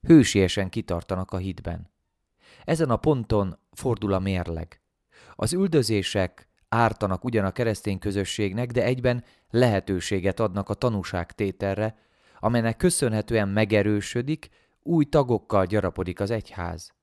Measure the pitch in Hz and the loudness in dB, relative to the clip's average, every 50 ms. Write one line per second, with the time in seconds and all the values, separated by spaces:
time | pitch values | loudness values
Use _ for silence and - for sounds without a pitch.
0 | - - 170 156 123 - - 101 95 90 - - 98 92 - 113 104 - 90 85 | 8 8 8 8 8 6 4 2 2 2 0 -4 -4 -4 -6 -8 -4 -4 -6 -6
1 | - - 95 92 92 - - 92 92 95 90 - - 85 85 82 82 - _ _ | -4 -6 -6 -6 -6 -6 -6 -6 -6 -6 -8 -8 -10 -10 -10 -10 -12 -16 _ _
2 | _ _ _ _ _ _ _ _ _ _ - - - - 165 160 165 131 117 107 | _ _ _ _ _ _ _ _ _ _ -20 -16 -4 -4 0 0 2 0 0 0
3 | - 156 151 127 113 - 110 104 101 95 82 _ _ _ _ - - 131 113 101 | 2 2 2 2 0 0 2 2 2 0 -4 _ _ _ _ -6 -2 -2 -2 0
4 | 107 98 98 92 95 98 95 90 87 87 85 82 80 - - _ _ _ _ _ | 0 0 0 0 0 -2 -2 -2 -4 -6 -6 -8 -8 -12 -14 _ _ _ _ _
5 | _ _ _ - - - - - - 117 165 185 196 196 165 151 120 104 113 101 | _ _ _ -20 -20 -20 -8 -6 -4 -2 0 0 0 2 2 2 2 2 0 -2
6 | 92 - - 101 92 85 _ - - _ _ _ _ _ - 113 117 110 110 - | -2 -2 -2 -2 -2 -2 _ -14 -20 _ _ _ _ _ 0 2 2 2 0 -2
7 | 104 98 92 90 - 123 113 110 98 95 - - 123 117 104 - - 107 98 92 | -2 -2 -2 -4 -4 -2 -2 0 -2 -2 -2 -2 -2 -2 -2 -4 -4 -6 -6 -4
8 | - 104 98 101 98 - - - 107 98 92 113 123 120 117 123 101 113 131 131 | -4 -4 -2 -2 -4 -4 -2 -2 -2 -2 -2 -4 -6 -2 -2 0 0 0 0 0
9 | 120 123 123 123 - _ _ _ _ _ - 120 123 120 107 95 - - 95 90 | 0 0 0 0 -4 _ _ _ _ _ 2 4 4 4 4 2 0 -2 -4 -4
10 | - - 104 95 87 98 92 - 113 104 90 101 95 - 104 - - 123 110 101 | -2 -2 -4 0 0 -2 0 0 -2 -2 -2 -4 -4 -4 -4 -2 -2 -2 -2 -2
11 | 87 - - 90 85 - - - 107 98 90 _ 98 98 98 98 107 113 113 _ | -6 -4 -6 -6 -6 -6 -6 -4 -4 -4 -4 _ -4 -4 -2 -2 -4 -4 -6 _
12 | _ _ _ _ _ _ _ - - 113 120 120 113 113 113 _ - 180 175 - | _ _ _ _ _ _ _ -4 -2 0 0 2 0 0 -2 _ 0 0 2 2
13 | 143 120 107 107 104 - 117 110 101 98 98 107 110 104 110 104 98 104 107 104 | 0 0 0 -2 -2 0 0 0 0 2 2 0 2 4 2 2 4 2 0 0
14 | 104 - - 120 123 139 156 - - - _ _ _ _ _ _ _ - 170 160 | -2 -4 -6 -6 -4 -4 -6 -6 -8 -20 _ _ _ _ _ _ _ 0 2 2
15 | 147 143 - 151 135 123 120 104 - _ - 101 95 87 101 107 95 92 - - | 2 4 4 2 4 4 0 -2 0 _ 2 2 2 2 0 0 0 0 -4 -4
16 | 92 90 87 - 101 98 117 110 95 - - - 87 87 85 85 - - _ _ | -6 -6 -4 -4 -4 -2 -2 -4 -6 -10 -10 -10 -8 -8 -8 -10 -14 -20 _ _